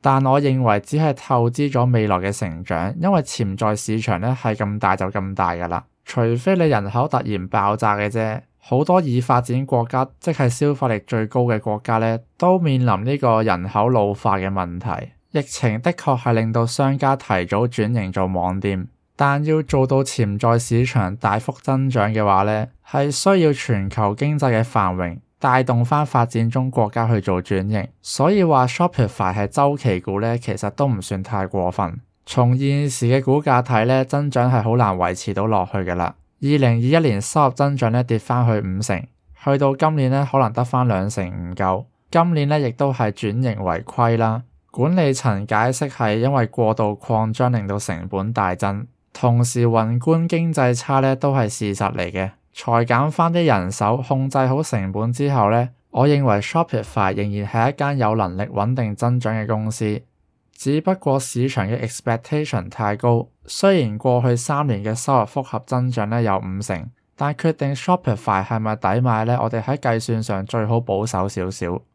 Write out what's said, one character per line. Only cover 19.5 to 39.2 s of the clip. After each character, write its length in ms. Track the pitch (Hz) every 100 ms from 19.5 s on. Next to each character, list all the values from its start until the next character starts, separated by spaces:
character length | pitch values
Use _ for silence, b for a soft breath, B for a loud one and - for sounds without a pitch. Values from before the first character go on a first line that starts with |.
| 156
做 220 | 151 143
到 180 | 131 135
潛 340 | 135 - 107 101
在 200 | 117 117
市 260 | 120 117
場 300 | 120 123 92 101
大 240 | 107 104
幅 120 | - -
增 300 | - 135 135
長 220 | 123 104
嘅 120 | 110
話 180 | 104 95
呢， 260 | 101 107 110 _ -
係 220 | 139 143
需 320 | 139 190 196
要 100 | 160
全 380 | 135 - 107 98
球 240 | 95 104
經 240 | 104 143 151
濟 220 | 139 113
嘅 20 |
繁 320 | 117 - 95 90
榮， 220 | 87 85 _ _
帶 240 | 143 127
動 200 | 127 120
返 220 | 120 147 147
發 180 | 127
展 240 | 120 117 113
中 220 | 127 131
國 180 | 127 107
家 200 | 117 113
去 120 | 113
做 220 | 95 90
轉 260 | 90 98 95
型。 200 | 107 - _
所 300 | - - 143
以 140 | 208
話 240 | 175 143 127
Shopify 680 | 123 175 - 110 - 92
係 140 | 98 101
週 280 | - 143 143
期 240 | 127 92
股 200 | 95 98
呢， 180 | 113 120
其 140 | 120
實 180 | 101 104
都 160 | - 139
唔 160 | 107
算 180 | 90 98
太 280 | 95 104 95
過 200 | 101 90
分。 320 | 90 92 104 - _
從 320 | - - 120 127
現 320 | 139 143 143
時 180 | 127 120
嘅 140 | 131
股 220 | 131 139
價 180 | 147 123
睇 260 | 123 120 113
呢， 180 | 131
增 260 | 131 143 147
長 180 | 127 123
係 140 | 127
好 140 | 107 120
難 200 | 110 92
維 160 | 90
持 220 | 90 -
到 120 | 95 107
落 220 | 107 90
去 60 | 101
㗎 180 | 90 87
喇。 160 | 85 - _ _
二 40 | 139 147
零 120 | 127
二 60 | 117
一 220 | 123 160
年 240 | 156 101
收 220 | 113 -
入 60 | 139
增 260 | 123 143 139
長 160 | 117
呢 100 | 120
跌 160 | 120 113
返 260 | - 123
去 240 | 120 110 98
五 120 | 92
成， 200 | 107 98 - _